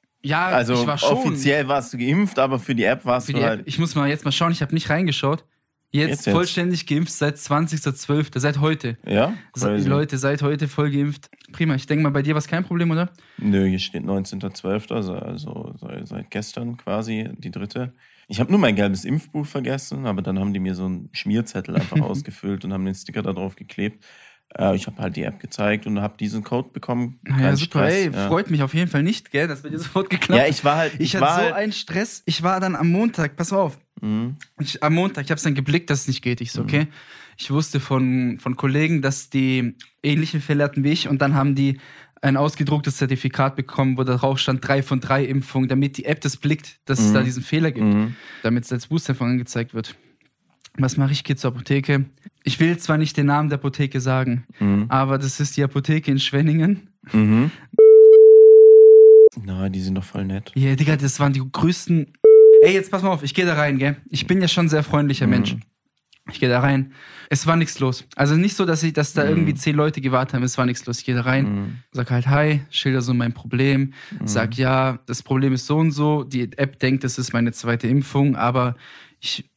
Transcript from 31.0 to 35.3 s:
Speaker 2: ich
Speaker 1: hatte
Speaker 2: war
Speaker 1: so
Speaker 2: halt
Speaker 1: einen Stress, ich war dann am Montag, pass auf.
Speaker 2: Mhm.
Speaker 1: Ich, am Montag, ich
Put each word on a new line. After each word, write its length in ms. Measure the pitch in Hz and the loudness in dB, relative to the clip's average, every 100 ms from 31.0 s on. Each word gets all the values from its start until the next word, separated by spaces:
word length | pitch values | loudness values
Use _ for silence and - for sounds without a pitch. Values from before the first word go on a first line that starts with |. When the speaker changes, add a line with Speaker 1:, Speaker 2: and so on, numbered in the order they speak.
Speaker 2:
ich 140 | 160 190 | -2 0
Speaker 1:
hatte 100 | 143 | 2
Speaker 2:
war 100 | 175 | 2
Speaker 1:
so 60 | |
Speaker 2:
halt 100 | 175 | 0
Speaker 1:
einen 180 | 170 214 | -2 -4
Stress, 520 | 202 - 175 226 - - | -6 -6 -6 -6 -8 -6
ich 180 | 160 | -4
war 160 | 175 190 | -2 -2
dann 160 | 185 170 | -2 -2
am 140 | 170 | 0
Montag, 460 | 180 233 185 147 143 | 2 0 -2 -6 -4
pass 140 | 165 | -4
auf. 240 | 196 165 - _ - | -2 -2 -4 _ -10
Speaker 2:
Mhm. 360 | 107 107 120 147 - - | -4 -4 -4 -8 -14 -10
Speaker 1:
Ich, 220 | 143 - | -10 -4
am 100 | 151 | 0
Montag, 320 | 165 190 170 | 0 0 -4
ich 60 | 139 | -6